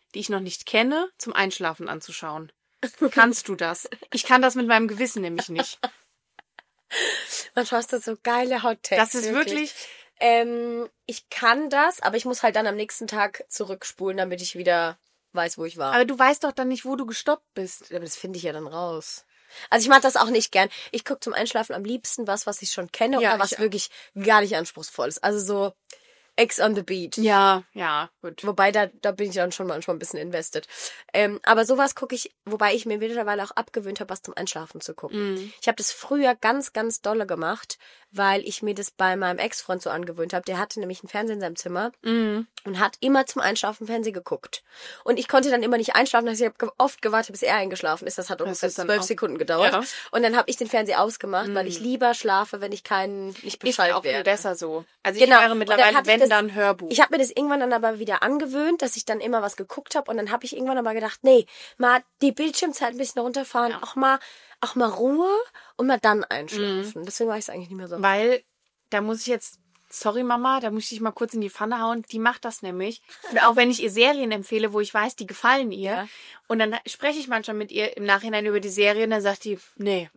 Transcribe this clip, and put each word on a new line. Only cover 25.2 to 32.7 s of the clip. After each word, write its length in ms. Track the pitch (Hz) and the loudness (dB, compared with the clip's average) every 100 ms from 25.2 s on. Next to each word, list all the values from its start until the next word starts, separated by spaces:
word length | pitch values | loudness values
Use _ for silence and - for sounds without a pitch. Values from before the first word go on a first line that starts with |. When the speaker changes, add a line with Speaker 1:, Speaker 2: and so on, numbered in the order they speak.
Speaker 2:
Also 140 | 202 208 | 0 0
so 340 | 190 202 196 - - - _ _ _ - | -2 -2 -2 -4 -18 -20 _ _ _ 0
Ex 240 | 233 - | 2 4
on 140 | 220 | 2
the 80 | 202 | 2
Beach. 340 | 175 190 170 - | -4 -6 -6 0
Speaker 1:
Ja, 440 | 220 202 196 190 185 | 4 8 8 6 0
ja, 340 | 208 165 147 165 _ | -6 -2 -2 -4 _
gut. 240 | 170 160 208 | -14 -8 -2
Speaker 2:
Wobei, 260 | 196 196 | 2 4
da, 140 | 208 196 | 4 0
da 260 | - 208 | -2 -4
bin 160 | 190 202 | -2 -4
ich 60 | 185 | -2
dann 160 | 180 | -2
schon 140 | - 175 | -4 -6
manchmal 300 | 156 175 165 | -6 -6 -6
ein 20 | |
bisschen 200 | - 151 | -6 -8
invested. 480 | 165 170 160 156 - - - - - | -6 -6 -6 -8 -10 -12 -12 -14 -4
Ähm, 280 | 196 208 208 | 0 0 0
aber 240 | - 226 220 | 2 4 4
sowas 280 | 262 277 | 4 2
guck 180 | - 254 | 0 -6
ich, 200 | 247 - _ 202 | -6 -8 _ -8
wobei 280 | 208 208 | 0 2